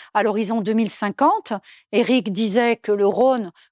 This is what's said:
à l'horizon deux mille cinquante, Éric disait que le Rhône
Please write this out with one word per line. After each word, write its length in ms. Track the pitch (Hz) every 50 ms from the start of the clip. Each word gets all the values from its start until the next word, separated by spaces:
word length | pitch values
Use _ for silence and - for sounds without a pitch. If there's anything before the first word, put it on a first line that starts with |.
| - - -
à 80 | 208 202
l'horizon 380 | 214 185 220 220 190 226 233
deux 120 | 190 208 220
mille 160 | 226 226 -
cinquante, 640 | - - 214 202 196 - 277 320 415 440 - - 220 196 - - - - _ _
Éric 400 | 208 220 233 202 254 254 170 214
disait 460 | 185 190 226 208 185 247 240 240 233 -
que 140 | - 214
le 140 | 208 202 202
Rhône 460 | 196 196 190 254 262 254 240 202 170 - _ _ _